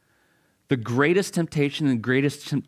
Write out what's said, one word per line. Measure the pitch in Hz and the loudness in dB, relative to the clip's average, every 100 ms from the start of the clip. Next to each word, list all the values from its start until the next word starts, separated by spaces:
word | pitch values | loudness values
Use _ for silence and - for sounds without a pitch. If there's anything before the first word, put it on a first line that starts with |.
| _ _ _ _ _ _ _ | _ _ _ _ _ _ _
the | 135 | -4
greatest | 110 120 143 180 196 | -2 0 4 2 0
temptation, | - 165 151 143 143 151 | -2 -2 0 -2 0 0
the | |
greatest, | 123 110 127 139 143 - 143 | 0 2 2 2 -2 -6 -6